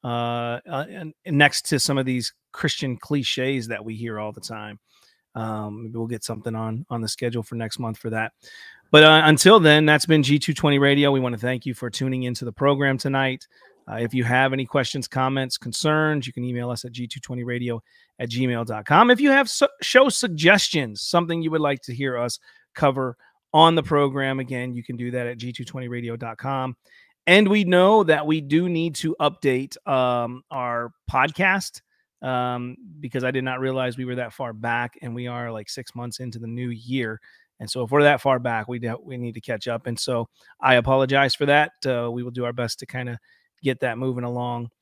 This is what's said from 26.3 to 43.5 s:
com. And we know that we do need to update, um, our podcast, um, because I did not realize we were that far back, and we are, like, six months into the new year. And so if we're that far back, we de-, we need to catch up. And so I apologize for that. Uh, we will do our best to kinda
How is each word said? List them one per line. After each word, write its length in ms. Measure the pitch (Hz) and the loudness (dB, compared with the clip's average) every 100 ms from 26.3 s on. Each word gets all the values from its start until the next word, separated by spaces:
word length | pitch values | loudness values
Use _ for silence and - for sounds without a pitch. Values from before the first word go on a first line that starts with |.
| 110 | -10
com. 380 | 127 135 131 120 _ _ _ _ - | -6 -6 -6 -10 _ _ _ _ 4
And 220 | 220 208 | 6 6
we 160 | 214 | 2
know 400 | 180 180 190 220 | 4 6 6 6
that 200 | 175 151 | 4 2
we 160 | 151 156 | 2 -2
do 280 | 139 156 180 | 2 0 0
need 260 | 170 165 143 | -2 -4 -4
to 200 | 160 - | -6 0
update, 560 | 151 180 139 127 135 - - | -2 0 0 0 -4 -12 -2
um, 560 | 131 127 120 120 123 _ | 0 2 0 -4 -10 _
our 400 | 139 123 120 117 _ - | -8 -6 -6 -8 _ -4
podcast, 680 | 131 139 156 190 190 - - _ _ _ _ | 0 0 2 0 0 -4 -14 _ _ _ _
um, 540 | 131 127 123 123 123 123 226 156 | -6 -4 -2 -4 -8 -12 -20 -14
because 240 | 143 131 | -8 -4
I 80 | 127 | -2
did 100 | 131 | -2
not 160 | 131 127 | -4 -4
realize 380 | 131 131 127 123 | -2 -2 -4 -4
we 80 | |
were 100 | 127 | -8
that 180 | 123 120 | -6 -8
far 200 | - 127 | -8 -10
back, 440 | 110 117 117 120 - | -8 -4 -2 -4 -8
and 100 | 123 | -12
we 140 | 117 123 | -10 -8
are, 240 | 120 120 | -8 -10
like, 180 | 110 104 | -10 -12
six 260 | - 123 127 | -14 -14 -12
months 240 | 120 - | -12 -10
into 180 | 127 113 | -12 -12
the 80 | 113 | -12
new 220 | 120 123 | -8 -8
year. 520 | 117 120 131 113 110 _ _ _ _ | -10 -6 -4 -4 -8 _ _ _ _
And 120 | 110 | -10
so 120 | 131 | -6
if 80 | 117 | 0
we're 120 | 139 | 4
that 180 | 147 135 | 4 4
far 180 | 143 127 | 2 0
back, 300 | 123 117 107 | 0 -4 -4
we 100 | 123 | -8
de-, 160 | 117 117 | -6 -8
we 140 | - 127 | -10 -10
need 180 | 120 | -10
to 60 | 113 | -10
catch 260 | - 113 123 | -8 -8 -4
up. 200 | 113 123 | -6 -6
And 120 | 117 | -6
so 300 | - 120 117 _ _ _ | -2 -4 -4 _ _ _
I 140 | - | 4
apologize 600 | 127 117 135 131 139 139 | 4 6 2 4 2 2
for 120 | - 143 | 0 2
that. 260 | 147 147 _ 135 | 4 2 _ -4
Uh, 240 | 123 120 | -2 -2
we 100 | 120 | -6
will 80 | 123 | -8
do 140 | 120 | -6
our 80 | 120 | -6
best 260 | 120 117 - | -4 -6 -6
to 60 | - | -10
kinda 320 | 127 123 120 _ _ _ | -10 -8 -10 _ _ _